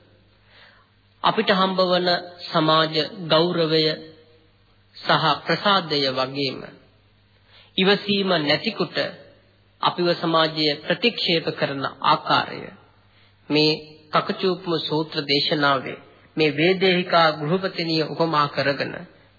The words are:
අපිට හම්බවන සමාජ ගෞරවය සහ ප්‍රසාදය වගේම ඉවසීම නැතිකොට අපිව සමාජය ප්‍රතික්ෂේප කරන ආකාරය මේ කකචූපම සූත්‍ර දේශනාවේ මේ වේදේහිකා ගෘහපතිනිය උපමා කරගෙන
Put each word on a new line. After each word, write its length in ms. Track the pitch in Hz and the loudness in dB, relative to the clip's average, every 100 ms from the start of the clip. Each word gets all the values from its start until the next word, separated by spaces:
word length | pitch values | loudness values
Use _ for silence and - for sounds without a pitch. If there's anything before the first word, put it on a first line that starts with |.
| _ _ _ _ _ - - _ _ _ _ _ | _ _ _ _ _ -20 -20 _ _ _ _ _
අපිට 260 | - 214 220 | 0 0 2
හම්බවන 560 | 190 190 185 185 180 180 175 - - | 2 2 2 2 2 2 -2 -4 -16
සමාජ 540 | - 170 156 156 156 160 147 196 | -4 0 4 4 2 0 -4 -6
ගෞරවය 600 | 165 156 175 170 160 160 156 156 - - - _ _ _ _ _ _ - | 0 2 4 2 2 2 2 -2 -10 -20 -20 _ _ _ _ _ _ -8
සහ 280 | - 156 156 143 | 0 2 2 0
ප්‍රසාදය 640 | - 165 208 196 165 147 135 | -2 -2 2 2 0 -2 -2
වගේම 500 | 131 131 139 135 - - - _ _ _ _ _ _ _ - - - | -2 -4 -2 -4 -6 -12 -18 _ _ _ _ _ _ _ -20 -12 -2
ඉවසීම 520 | 190 202 208 202 190 175 | 2 2 0 -2 0 0
නැතිකොට 600 | 147 151 220 - 165 151 131 - - - _ _ _ _ | 0 -2 -2 -4 -4 -4 -6 -8 -20 -20 _ _ _ _
අපිව 260 | - - 175 | -2 0 -2
සමාජය 540 | 165 - 160 160 156 151 143 | 0 0 2 2 0 -2 -2
ප්‍රතික්ෂේප 680 | - 170 240 - - 165 160 | -4 0 0 -2 -2 -2 -2
කරන 320 | - 147 139 135 - | -4 -4 -4 -6 -2
ආකාරය 600 | - 156 - 143 - - - - _ _ _ _ _ _ - | 2 2 2 0 0 -8 -14 -18 _ _ _ _ _ _ -2
මේ 220 | 151 156 156 - - - | 2 2 0 -6 -20 -4
කකචූපම 640 | 170 165 202 190 175 175 160 | -2 0 -2 -2 -2 -2 -4
සූත්‍ර 380 | - 156 156 156 | -2 -4 -4 -4
දේශනාවේ 760 | 143 143 - 156 143 139 107 - - _ _ - | 0 0 0 2 2 2 -2 -12 -16 _ _ 0
මේ 140 | 156 | 0
වේදේහිකා 760 | 143 170 185 190 180 180 170 160 | 2 2 2 2 2 2 4 4
ගෘහපතිනිය 720 | 151 147 185 185 - 165 160 | 2 -2 -2 -2 -6 -2 -2
උපමා 440 | 143 147 165 151 147 | -2 -2 0 2 0
කරගෙන 460 | - 135 135 135 - 175 - _ | 0 -2 -2 -4 -8 -14 -20 _